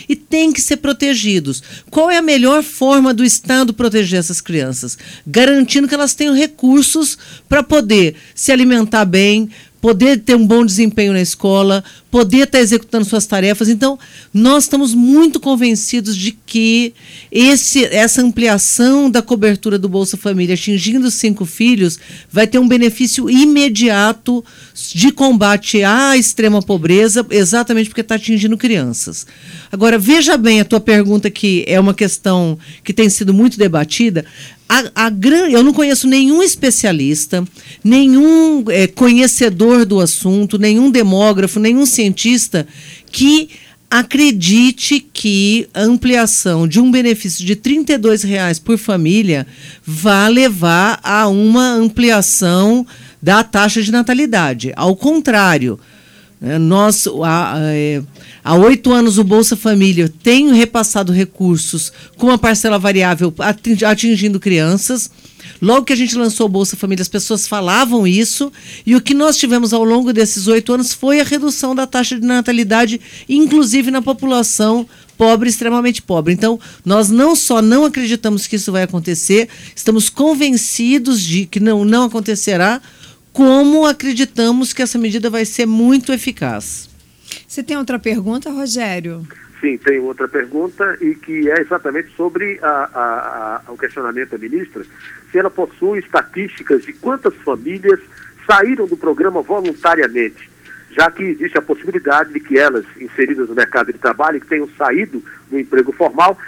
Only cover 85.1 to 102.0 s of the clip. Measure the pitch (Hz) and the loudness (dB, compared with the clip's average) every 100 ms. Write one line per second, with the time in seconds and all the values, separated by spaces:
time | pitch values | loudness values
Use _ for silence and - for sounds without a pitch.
85.1 | 220 226 226 220 - 233 220 240 269 247 | -4 -4 -4 -4 -4 -2 0 2 2 0
86.1 | 247 - - 131 107 107 - - _ _ | -6 -6 -8 -8 -8 -10 -16 -18 _ _
87.1 | _ - - - - 254 294 262 247 220 | _ -20 -20 -16 -12 -10 -8 -8 -8 -6
88.1 | 220 190 240 311 277 277 226 220 180 170 | -6 -6 -8 -8 -10 -8 -6 -8 -8 -10
89.1 | 170 160 - - - 147 123 - 139 127 | -14 -16 -20 -20 -10 -8 -4 -2 -2 -4
90.1 | 131 131 147 123 147 180 175 196 175 160 | -8 -8 -6 -6 -6 -8 -6 -6 -4 -6
91.1 | 151 - 160 147 160 196 180 151 143 156 | -8 -8 -6 -2 -2 -4 -6 -6 -8 -10
92.1 | - 175 180 202 202 156 143 139 123 120 | -8 -6 -6 -8 -6 -6 -4 -6 -6 -6
93.1 | 117 120 123 110 113 - 120 135 - 123 | -6 -10 -12 -12 -12 -14 -12 -12 -8 -10
94.1 | 120 131 113 113 156 180 - - - - | -8 -10 -12 -10 -10 -10 -16 -20 -20 -20
95.1 | - _ 180 190 185 175 - 185 208 - | -20 _ -4 -4 -6 -8 -6 -6 -6 -6
96.1 | 165 143 180 196 - - 139 - - - | -6 -6 -8 -12 -12 -4 -4 -4 -12 -8
97.1 | 262 202 - - 120 127 190 196 190 - | -6 -6 -6 -6 -8 -8 -4 -2 -2 -4
98.1 | - - _ - 202 208 262 190 170 160 | -20 -20 _ -2 0 0 -2 -6 -6 -4
99.1 | 151 196 180 139 202 180 151 175 170 131 | -2 -2 -4 -6 -6 -6 -4 -2 0 -2
100.1 | 120 113 - - _ - - - - 165 | -4 -6 -8 -20 _ -20 -20 -10 -2 -2
101.1 | 165 190 151 175 156 - - 175 180 | -2 -8 -6 -6 -6 -4 -6 -6 -6